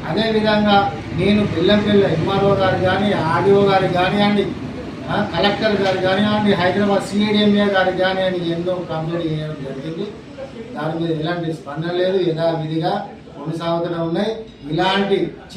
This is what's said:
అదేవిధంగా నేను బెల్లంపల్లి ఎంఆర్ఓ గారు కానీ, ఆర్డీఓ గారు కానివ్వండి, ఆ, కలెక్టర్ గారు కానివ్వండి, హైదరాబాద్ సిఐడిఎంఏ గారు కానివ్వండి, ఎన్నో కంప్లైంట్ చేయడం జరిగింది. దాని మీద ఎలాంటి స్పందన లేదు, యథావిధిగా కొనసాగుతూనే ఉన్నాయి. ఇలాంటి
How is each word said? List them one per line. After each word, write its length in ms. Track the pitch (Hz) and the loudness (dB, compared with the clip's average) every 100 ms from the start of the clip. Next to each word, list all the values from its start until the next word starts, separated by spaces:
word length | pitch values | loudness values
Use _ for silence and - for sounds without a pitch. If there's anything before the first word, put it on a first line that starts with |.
| 160 | -4
అదేవిధంగా 840 | 160 220 214 214 208 208 202 196 - - | -2 0 2 2 2 4 4 4 -2 -6
నేను 320 | 156 196 208 208 | 0 2 4 2
బెల్లంపల్లి 680 | 160 180 208 208 202 190 | 2 4 4 4 4 4
ఎంఆర్ఓ 400 | 160 175 196 196 | 2 0 2 2
గారు 240 | 196 190 185 | 4 2 2
కానీ, 300 | 185 190 208 | 2 2 2
ఆర్డీఓ 480 | 185 156 165 190 202 | 0 0 2 4 6
గారు 260 | 196 190 185 | 6 4 2
కానివ్వండి, 640 | 175 185 202 202 208 - - - - - - 147 | 2 2 2 2 2 0 -4 -8 -10 -12 -10 -6
ఆ, 200 | 185 202 165 | -2 -2 0
కలెక్టర్ 440 | 202 202 220 202 | 0 2 0 2
గారు 160 | 196 185 | 0 0
కానివ్వండి, 560 | 180 196 208 208 208 | 2 2 2 2 2
హైదరాబాద్ 500 | 175 180 190 202 196 | 2 2 2 2 0
సిఐడిఎంఏ 600 | - 202 214 208 208 208 202 | 0 -2 0 2 4 4 2
గారు 260 | 190 185 | 2 0
కానివ్వండి, 600 | 175 185 190 190 180 170 | 0 0 0 -2 -2 -2
ఎన్నో 240 | 165 175 175 | -4 -2 -4
కంప్లైంట్ 500 | 165 160 160 170 160 | -4 -6 -4 -4 -4
చేయడం 300 | 151 151 143 | -4 -6 -8
జరిగింది. 480 | 131 131 160 165 208 - - - 262 226 - - | -10 -10 -8 -8 -8 -10 -16 -14 -14 -14 -12 -8
దాని 240 | 156 165 | -6 -4
మీద 220 | 165 156 | -4 -2
ఎలాంటి 320 | 165 175 160 | -4 -4 -4
స్పందన 380 | 151 139 147 170 | -6 -8 -8 -4
లేదు, 380 | 180 185 190 165 | -2 0 0 0
యథావిధిగా 800 | 156 165 160 156 160 175 - - - - - | 0 0 -2 -2 -2 -2 -2 -6 -14 -18 -12
కొనసాగుతూనే 640 | 156 165 170 170 170 170 | -10 -6 -4 -2 -2 -4
ఉన్నాయి. 440 | 165 180 208 220 - - 143 | -4 -2 -2 -4 -10 -14 -6
ఇలాంటి 640 | 160 185 196 196 190 170 - - | 0 2 2 2 0 0 -6 -12